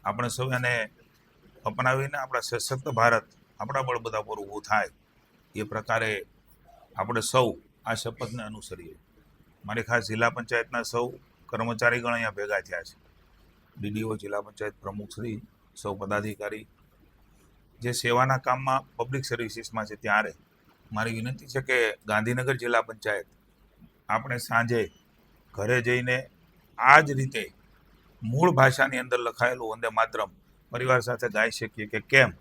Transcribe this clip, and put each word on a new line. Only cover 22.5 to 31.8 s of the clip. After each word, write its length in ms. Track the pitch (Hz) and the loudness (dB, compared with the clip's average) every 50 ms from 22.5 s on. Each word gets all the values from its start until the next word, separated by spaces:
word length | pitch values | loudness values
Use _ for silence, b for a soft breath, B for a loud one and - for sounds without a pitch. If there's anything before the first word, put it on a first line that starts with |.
| 135 120 117 | -2 -2 0
જિલ્લા 200 | 120 120 113 113 | 2 2 2 2
પંચાયત 440 | - 110 107 - 107 104 95 82 _ _ _ _ _ _ _ _ _ _ _ - - _ _ _ | 0 -10 -8 -4 -4 -4 -4 -6 _ _ _ _ _ _ _ _ _ _ _ -20 -20 _ _ _
આપણે 320 | - 107 113 113 135 123 120 | -2 -2 -2 -2 -4 -6 -8
સાંજે 420 | - - 123 117 120 117 123 117 101 - _ _ _ _ _ _ _ _ _ _ _ _ - | -6 0 2 2 2 2 2 0 0 -2 _ _ _ _ _ _ _ _ _ _ _ _ -8
ઘરે 240 | - 98 110 123 123 | -4 0 2 2 2
જઈને 360 | 117 120 123 123 123 127 123 127 135 - _ _ _ _ _ _ _ _ _ - | 4 2 2 2 2 0 -2 -2 -4 -8 _ _ _ _ _ _ _ _ _ 4
આ 200 | 117 127 143 156 | 10 10 12 10
જ 60 | 156 143 139 131 | 10 8 0 -2
રીતે 240 | 135 131 - 113 101 - - _ _ _ _ _ _ _ _ _ _ _ _ _ | -2 -2 -2 -4 -6 -6 -12 _ _ _ _ _ _ _ _ _ _ _ _ _
મૂળ 280 | - 110 120 143 170 180 151 | -6 -2 2 4 4 6 8
ભાષાની 500 | 131 131 135 131 - 135 139 135 123 127 | 8 6 6 6 4 2 2 2 -4 -2
અંદર 160 | 123 123 123 | 0 -2 0
લખાયેલું 480 | 120 117 113 - 120 123 127 127 120 110 | 0 -2 0 0 0 0 0 -2 -6 -8
વંદે 240 | 110 113 117 113 110 113 | -6 -4 -4 -2 2 2
માતરમ 320 | 113 113 - 113 104 92 - - _ _ _ _ _ _ | 0 2 0 -4 -4 -4 -6 -20 _ _ _ _ _ _
પરિવાર 300 | - 120 127 127 131 127 | -6 -4 2 4 2 2
સાથે 260 | 113 123 123 113 - 117 | 2 0 -4 -2 -2 -2
ગાઈ 280 | 101 107 110 117 - | 0 2 0 0 0
શકીએ 340 | - 113 110 _ - | -6 -8 -8 _ -10